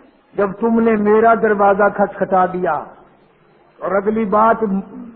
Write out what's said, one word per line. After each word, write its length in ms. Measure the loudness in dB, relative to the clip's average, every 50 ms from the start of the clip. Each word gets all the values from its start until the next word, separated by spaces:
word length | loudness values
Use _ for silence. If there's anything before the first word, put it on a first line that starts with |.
| _ _ _ _ _ _ -4
جب 180 | -4 -4 -4 -4 -4
تم 200 | -2 0 0 2
نے 160 | 2 2 2
میرا 380 | 2 2 2 4 4 4 4 4
دروازہ 500 | 4 2 0 0 2 2 2 2 2 2 0 0
کھٹکھٹا 500 | 0 -4 -4 -4 -6 -4 -2 0 0 0
دیا 260 | 0 -2 -4 -4 -4 -4 -4 -8 -12 -18 -20 -20 _ _ _ _ _ _ _ _ _ _ _ _ _ _ -12
اور 120 | -8 -4
اگلی 340 | -4 -4 -2 -2 -2 -2 -2
بات 300 | 0 0 2 2 2 2 0 -2 -4 -4 -4 -6 -8 -14 -18 -18 -18 -20